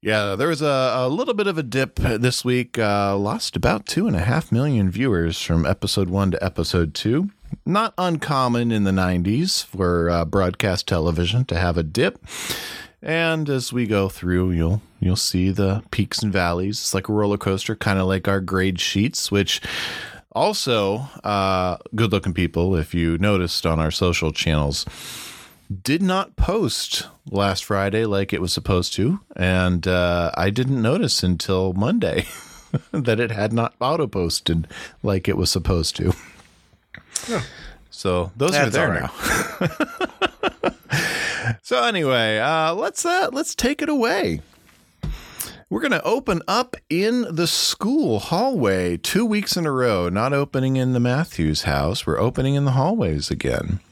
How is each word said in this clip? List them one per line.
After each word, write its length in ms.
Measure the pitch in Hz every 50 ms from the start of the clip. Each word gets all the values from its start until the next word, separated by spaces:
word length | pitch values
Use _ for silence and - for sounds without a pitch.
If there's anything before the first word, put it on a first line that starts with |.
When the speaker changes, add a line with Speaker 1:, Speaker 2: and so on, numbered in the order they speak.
Speaker 1:
Yeah, 320 | - 104 107 107 104 101 98
there 140 | 98 131 165
was 140 | 165 135
a, 300 | 151 147 139 135 131 127 110
a 120 | 127 127 127
little 240 | 143 190 247 - 240
bit 120 | 202 208
of 120 | 196 180 160
a 40 |
dip 340 | 151 117 104 131 135 - _
this 460 | - - - 117 107 120 127 123 -
week. 360 | - 123 123 123 120 - - -
Uh, 360 | 113 104 101 101 101 101 98 98
lost 360 | 101 104 - 226 - - -
about 300 | - - 120 - 214 -
two 220 | - - 160 196
and 100 | 233 131
a 40 | 85
half 300 | 85 - 139 156 - -
million 400 | - 113 135 151 135 113 98 92
viewers 520 | 82 95 131 135 104 85 85 82 80 -
from 240 | - - 85 82 80
episode 420 | 69 101 - - 95 - - 98 87
one 220 | 90 98 98 95
to 120 | 87 -
episode 520 | 95 92 - - 85 - - 92 85 80 76
two. 340 | - - 104 120 151 190 202 - _ - - - - _
Not 260 | - 175 208 226 220 - -
uncommon 720 | 180 180 170 147 - - 151 135 131 123 120 120 120 117
in 120 | 113 107 101
the 80 | 98
nineties 680 | 95 95 92 90 90 87 87 95 107 131 175 185 - -
for, 480 | - - - 95 95 87 87 85 82 85
uh, 160 | 87 85 82
broadcast 640 | 80 - 98 92 90 92 - - 101 92 - - -
television 560 | 98 85 78 85 82 80 87 85 107 123 131
to 140 | - - 85
have 180 | 92 87 85
a 60 | 85
dip. 360 | 82 78 80 110 143 196 196 - - - - - - - - - - - - - - - _ _
And 480 | - - 160 165 165 165 160 160 156 147
as 240 | 139 131 123 - 120
we 120 | 123 123
go 220 | 101 107 101 98 95
through, 440 | - - - 90 90 90 92 92
you'll, 280 | 87 82 82 82 98 110 - - _ _
you'll 160 | - 92 92
see 340 | - - - - 92 90 95
the 320 | 95 101 101 95 98 107 - -
peaks 300 | - - 101 - - -
and 120 | - 107
valleys. 460 | 95 98 90 87 85 87 92 98 104 -
It's 160 | - - -
like 160 | 98 92 -
a 20 |
roller 240 | 107 104 104 101 101 101
coaster, 360 | - 101 98 95 - - 110
kinda 280 | - - 107 98 95 92
like 220 | 92 95 95 -
our 140 | - 98 98
grade 400 | 92 87 95 92 92 95 92 85
sheets, 500 | - - - 98 104 - - - - -
which 300 | 101 101 98 - - - - - - - - - - - - - - - - _
also, 760 | - - 147 202 208 - - 135 120 110 101 98 101 113 135 139 - - -
uh, 520 | 104 104 101 98 95 95 92 90 92 87 - - - -
good-looking 380 | 110 117 104 104 98 - 98
people, 420 | 85 - 90 82 - 85 85 92 98
if 200 | 82 76 - -
you 240 | 87 82 82 85 82
noticed 480 | 95 104 104 95 90 85 - - -
on 120 | 87 80 80
our 120 | 80 78
social 420 | - - 95 90 85 - - 78
channels, 540 | 76 - - 82 80 76 73 71 71 - - - - - - - - - - - - - - - - _ _ _ 98 95 -
did 180 | - 143 170
not 320 | 196 185 185 190 196 - _
post 720 | - - - 185 226 202 123 - - - - - - - - - _ _ -
last 340 | - 98 101 98 95 - -
Friday 400 | - 104 98 98 101 98 110 113
like 280 | 110 101 98 98 95
it 80 | - 80
was 120 | 90 87
supposed 400 | - - - - 98 90 87 - -
to, 260 | - 95 131 180 196 - _ -
and, 500 | - 90 92 92 92 92 90 90 87 80
uh, 460 | 92 90 90 90 87 87 87 85 80 -
I 160 | - 87 98
didn't 320 | 104 120 131 131 135 127
notice 400 | 110 113 143 196 226 127 - -
until 500 | - 90 90 85 - - 95 92 92 95
Monday 540 | 87 95 104 131 202 240 160 87 - - 92 - - - - - - -
<laughs> 300 | - - - - - _
that 300 | - 170 131 117 113 110
it 100 | 120 110
had 220 | 113 101 104 107
not 220 | 113 117 117 113 _ _
auto-posted 840 | 120 131 156 170 151 107 - 98 87 85 - - - - 85 82 82 - - - - - - -
like 260 | - 107 98 95 - -
it 80 | 98
was 140 | 95 92 -
supposed 440 | - 95 85 - 95 85 80 - -
to. 160 | - 85 90 - - - - - - - - _ _ _ _ _ _ _ _ _ - - _ - - - -
Speaker 2:
Yeah. 140 | 233 180 120 - - - - - - - - _
Speaker 1:
So 440 | - - - 98 90 90 87 87 -
those 160 | 113 139 170
Speaker 2:
That's 140 | 185 147 143
Speaker 1:
are 40 | 117
there 220 | 104 139 165 135
Speaker 2:
all 60 | 92 85 - - - - - - - - - - - -
Speaker 1:
right. 100 | 185 170 - - 302 - - - 381 - - - 392 - - - - 381 - -
now. 100 | - -
<laughs> 40 | - - - - - - 330 - - - - - - - - 120 113 -
So 200 | _ - 247 254 240
anyway, 540 | 240 214 185 160 135 131 120 113 110 107 107
uh, 360 | 113 143 160 160 160 160 170
let's, 300 | 202 - - - - -
uh, 240 | 339 349 370 359 -
let's 220 | 254 269 330 - -
take 280 | - - 247 294 -
it 60 | 302 302
away. 520 | 302 277 226 233 - 403 320 208 80 76 - _ - - _ - _ _ _ _ _ _ - - - - - - - - - - - - - _
We're 120 | 185 214
gonna 220 | 247 285 226 160 -
open 380 | 160 220 269 262 - 196 170 -
up 300 | - 190 233 254 - - - _ _
in 340 | 156 170 196 220 240 247 233 196 170
the 120 | 156 175
school 720 | 160 - - - - - - - 208 269 320 285 165 113 101
hallway 800 | - - 165 175 233 269 262 185 127 101 95 92 90 90 87 85
two 260 | - - - 185 233
weeks 320 | 226 214 208 202 - -
in 100 | 180 170
a 60 | 156
row, 360 | 139 131 127 120 107 92 87 87
not 240 | 90 101 113 135
opening 440 | 143 139 143 139 - 135 131 131 131
in 160 | 131 127 127
the 80 | 127 123
Matthews 600 | 120 120 123 139 170 - - - 82 78 76 73
house. 440 | - - 71 71 71 80 98 - -
We're 140 | - 78 -
opening 340 | 92 123 135 - 131 135 139
in 120 | 143 143
the 60 | 139
hallways 580 | 127 135 135 170 214 233 147 87 78 73 71 -
again. 500 | - 69 - 67 60 - - 82 90 92 _ _